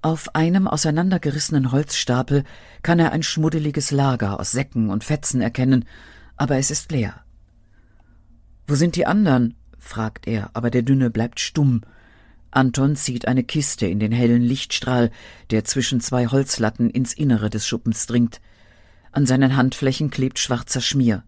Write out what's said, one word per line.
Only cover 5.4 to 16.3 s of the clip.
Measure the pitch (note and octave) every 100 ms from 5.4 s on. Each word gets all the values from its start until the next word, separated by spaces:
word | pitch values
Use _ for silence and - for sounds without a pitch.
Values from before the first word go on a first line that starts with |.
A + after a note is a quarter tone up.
erkennen, | A#2 A#2 B2+ C3 A#2 - - - - -
aber | C#3 C3+
es | C3
ist | D3+ -
leer. | D3 G#2 - - - _ _ _ _ _ _ _ - _ - _ - -
„Wo |
sind | C#3+ E3+ E3
die | -
anderen?“, | F#3+ G3 B2+ A#2+ - - -
fragt | - - A2 - -
er, | A2 G2
aber | - A#2+
der | B2
Dünne | A#2+ C3+ B2+
bleibt | A2+ A#2+ -
stumm. | - - C#3+ A#2+ - - - - - - -
Anton | C3 C3 B2+ C#3 C#3+
zieht | - A#2+ -
eine | B2+
Kiste | B2 D3+ C#3+ - G2+
in | G2
den | G#2+
hellen | A#2 A#2+ A#2+
Lichtstrahl, | A#2+ C3 - - - B2 A#2+ - - - -
der | A2
zwischen | - C3+ A#2+ B2+
zwei | - B2+
Holzlatten | A#2+